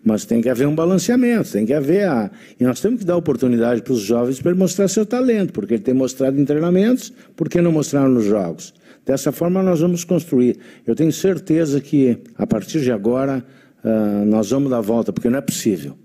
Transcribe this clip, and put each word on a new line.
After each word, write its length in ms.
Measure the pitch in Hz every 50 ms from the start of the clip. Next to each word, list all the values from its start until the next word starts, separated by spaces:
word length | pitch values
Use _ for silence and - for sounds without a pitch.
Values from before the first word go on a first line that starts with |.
| _
Mas 220 | 110 107 101 -
tem 160 | - 117 117
que 60 | 113 127
haver 180 | 127 113 139 147
um 60 | 151
balanceamento, 760 | 156 165 175 190 175 170 - 240 254 247 240 240 214 - -
tem 140 | - 104 110
que 80 | 107
haver 340 | 139 156 139 139 170 202 202
a, 240 | 185 143 117 104 98 - - - - - _
e 40 | 123
nós 180 | 127 120 -
temos 180 | - 208 254 233
que 60 | 208
dar 100 | 165 175
oportunidade 640 | 175 175 170 135 117 135 127 123 117 113 117 123 113
pros 200 | - - 131 113
jovens 420 | 98 98 117 117 123 127 135 -
pra 80 | - 175
ele 100 | 180 185
mostrar 260 | 190 175 - - 196 185
seu 180 | - 220 214
talento, 480 | 208 247 247 262 254 226 214 185 - -
porque 180 | - 98 -
ele 100 | 117 110
tem 120 | - 131 127
mostrado 440 | 131 131 123 131 - 131 135 135 143
em 60 | 143
treinamentos, 680 | 135 147 151 165 175 180 185 202 233 254 - - - - - - - _
por 140 | - 170 -
que 140 | - 175
não 100 | 170 170
mostrar 340 | 160 151 139 - - 143 139 135
nos 160 | 127 120 107
jogos? 480 | 101 107 104 92 85 78 - - - _ _ _ - - _ _
Dessa 260 | - 135 135 - 151
forma 300 | 135 - 170 175 180 190
nós 180 | 190 185 175 147
vamos 240 | 165 180 175 170 -
construir. 540 | - 185 160 - - 139 123 123 123 107 - - - - - _
Eu 80 | - 113
tenho 160 | 113 156 160
certeza 680 | 143 - - 190 185 - - - 156 165 165 147 139 143
que, 380 | 139 - - 143 131 123 113 - - - -
a 100 | - -
partir 360 | - - 110 - - - 160
de 100 | 135 127
agora, 500 | 120 101 98 113 123 131 135 139 135 131 120 - - - - _ _ _
ah, 420 | - 113 110 110 107 104 101 104 104
nós 240 | 107 107 110 107 95
vamos 180 | 131 139 143 135
dar 80 | 127
a 60 | 117
volta, 280 | 107 101 117 117 113 107
porque 200 | 90 - - 120
não 80 | 123 139
é 40 |
possível. 540 | - - - - - 113 98 82 71 71 65 -